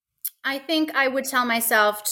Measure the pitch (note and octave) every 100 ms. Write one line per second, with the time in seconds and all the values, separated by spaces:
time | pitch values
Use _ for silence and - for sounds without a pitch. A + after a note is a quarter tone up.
0 | _ _ - - C4 C#4 D4+ D#4 D#4 C4+
1 | C4+ C4 C4+ C4 A#3+ A#3 A#3 A3 G#3 G#3
2 | -